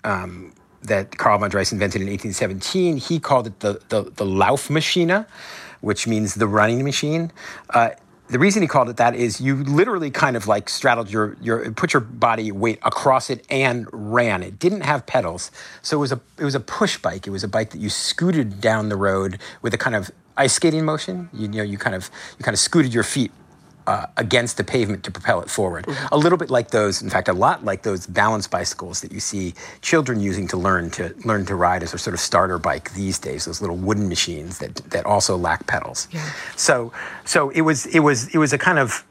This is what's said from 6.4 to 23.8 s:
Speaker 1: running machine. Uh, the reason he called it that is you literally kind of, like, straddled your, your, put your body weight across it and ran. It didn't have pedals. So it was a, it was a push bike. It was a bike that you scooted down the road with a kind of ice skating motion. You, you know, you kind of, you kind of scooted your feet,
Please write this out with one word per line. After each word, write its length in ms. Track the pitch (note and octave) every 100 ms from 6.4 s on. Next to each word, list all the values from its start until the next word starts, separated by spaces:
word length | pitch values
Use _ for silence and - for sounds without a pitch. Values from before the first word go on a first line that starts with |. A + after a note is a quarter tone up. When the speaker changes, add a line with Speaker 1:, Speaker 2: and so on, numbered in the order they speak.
| G#2+
Speaker 1:
running 360 | G#2 G#2+ A#2+
machine. 480 | C#3 C3+ D3 D#3+ E3+ - - - -
Uh, 180 | A#2+ A#2 - _ _ -
the 100 | B2
reason 220 | F#3+ G#3
he 60 | E3+
called 220 | C#3+ A#2+
it 80 | A#2
that 180 | A#2+ A#2
is 240 | A#2+ -
you 160 | C3 C3+
literally 560 | C#3 C#3+ G#3+ G3 D3+
kind 240 | - D3+ B2+
of, 120 | G#2+
like, 220 | G#2 G2+
straddled 400 | - C3+ A#2 G#2
your, 280 | A2 G#2+ -
your, 300 | A#2 A2+ A#2
put 220 | A2 E3
your 80 | C#3+
body 500 | A2+ A#2+ A#2+ A2+ A2
weight 260 | G2 A2+ G#2+
across 460 | A#2 - D3 C3 -
it 160 | A#2+ -
and 380 | C3+ C3+ A#2+ A2
ran. 520 | - G#2 A#2+ A#2 F#2+
It 160 | F#2 G2+
didn't 220 | F3+ G3+
have 240 | C#3+ D3 -
pedals. 440 | C3 F2+ E2+ - - - -
So 160 | - D3+
it 40 |
was 100 | C#3
a, 80 | C3 _ -
it 60 |
was 120 | C#3+ C3+
a 40 |
push 380 | - - G#3 -
bike. 280 | - F#2 G2+
It 60 |
was 140 | G2 G#2+
a 20 |
bike 220 | A2 G#2+
that 80 | D#2
you 100 | G#2+
scooted 720 | - - - F3 D#3+ A2+ G2
down 300 | A2+ A2 G#2+
the 80 | G2+
road 420 | G2 F#2+ G2 F#2+ - -
with 120 | A#2+
a 40 | A2
kind 180 | C3 A2
of 160 | F#2 - _ -
ice 180 | C#3
skating 300 | - E3 D#3
motion. 460 | D#3 D3+ - F#3 F3
You, 100 | -
you 40 | G#2+
know, 160 | G#2+
you 140 | G#2 G2
kind 180 | - G2+
of, 140 | - - - -
you 60 |
kind 100 | -
of 60 | G#2+
scooted 340 | - F3 C3
your 100 | A#2
feet, 280 | G#2+ C#3 A#2 - - _ - -